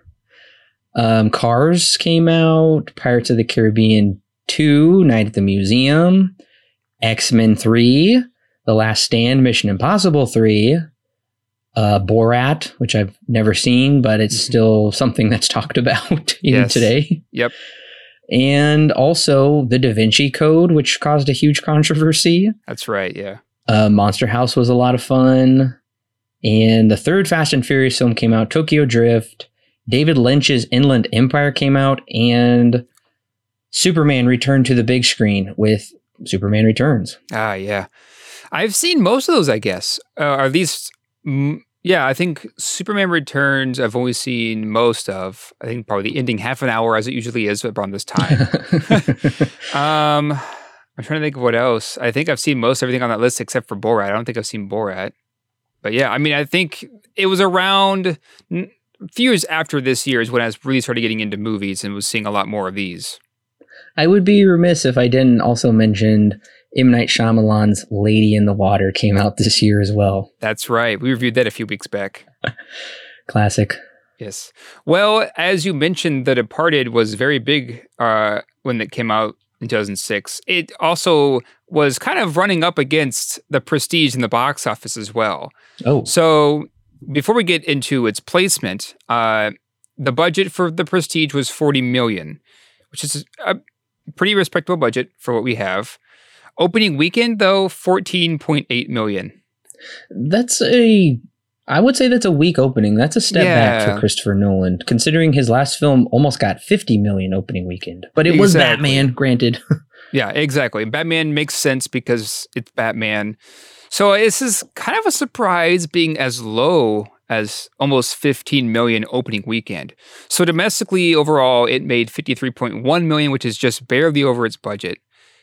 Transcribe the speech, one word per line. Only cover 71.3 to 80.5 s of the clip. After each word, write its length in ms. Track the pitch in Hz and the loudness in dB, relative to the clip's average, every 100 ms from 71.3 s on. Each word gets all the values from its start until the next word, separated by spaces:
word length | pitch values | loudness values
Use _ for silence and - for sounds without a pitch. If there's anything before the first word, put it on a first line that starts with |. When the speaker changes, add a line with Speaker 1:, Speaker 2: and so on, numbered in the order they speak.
Speaker 2:
that 120 | 120 113 | 0 -2
a 40 | |
few 160 | - 110 | -2 -10
weeks 200 | 104 - | -10 -8
back. 400 | 101 98 - _ _ | -8 -8 -12 _ _
Speaker 1:
<laughs> 100 | - - - - - - - - - | -10 -10 -18 -20 -18 -18 -20 -20 -6
Classic. 460 | 110 104 - 101 - - _ _ - | 0 0 0 -2 -4 -14 _ _ -20
Speaker 2:
Yes. 340 | 107 - - _ - - | -18 -16 -18 _ -20 -10
Well, 440 | - 170 208 220 220 - | 0 2 4 2 -2 -4
as 280 | 175 190 175 | -2 0 -2
you 80 | |
mentioned, 520 | 147 156 180 170 139 127 | -2 -2 -2 -4 -2 0
The 80 | |
Departed 540 | 123 110 - 165 147 123 | 0 -2 -2 0 0 0
was 260 | 117 107 | 0 -2
very 240 | 107 131 143 | -2 -2 -2
big, 480 | 113 147 120 117 _ - | -2 -4 -4 -14 _ -4
uh, 440 | 117 110 107 104 - _ | -2 0 0 -4 -10 _
when 180 | 135 120 | -6 -6
it 100 | 104 | -6
came 180 | - 117 | -6 -2
out 260 | 107 107 - _ - | -2 -2 -6 _ -16
in 80 | 120 | -6
two 80 | 110 | -4
thousand 200 | 101 98 | -4 -8
six. 440 | - 104 - - | -6 -8 -8 -12
It 240 | - | -6